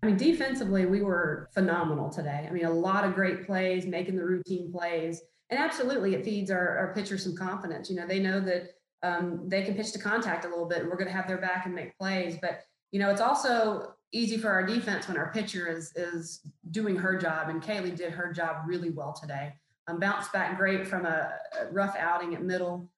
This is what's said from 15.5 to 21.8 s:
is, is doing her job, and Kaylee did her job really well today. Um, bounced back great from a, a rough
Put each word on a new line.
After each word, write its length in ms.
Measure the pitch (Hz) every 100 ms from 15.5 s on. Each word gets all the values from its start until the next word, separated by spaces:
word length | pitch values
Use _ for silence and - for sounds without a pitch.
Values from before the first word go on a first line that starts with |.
| 190 175
is, 240 | 165 160
is 460 | - 175 170 165 - 156 - 170
doing 260 | 170 214 180
her 220 | 185 185
job, 320 | 165 160 156
and 120 | 160
Kaylee 320 | 208 208 180
did 180 | 170 175
her 200 | 160 175
job 300 | 170 165 151 156
really 220 | 175 170
well 220 | 156 143
today. 400 | 151 151 139 147 - _ _ -
Um, 140 | 170
bounced 320 | 196 208 -
back 240 | 190 185 185
great 300 | 190 196 190
from 180 | 185
a, 300 | 175 160 143 - - -
a 60 | -
rough 220 | 180